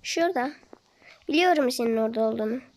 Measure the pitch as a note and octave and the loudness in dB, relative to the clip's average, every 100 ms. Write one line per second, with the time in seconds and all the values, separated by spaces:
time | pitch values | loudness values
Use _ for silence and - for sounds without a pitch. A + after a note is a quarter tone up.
0 | - - E4+ F4 B3+ - _ - _ _ | -6 -2 0 0 -4 -8 _ -20 _ _
1 | - - - D4+ F4+ D#4+ B3+ B3+ A#3 A3 | -20 -16 -2 2 4 4 2 0 -2 0
2 | A3 A3 A3 A3+ G#3+ B3 - | 0 0 -2 0 -4 -4 -10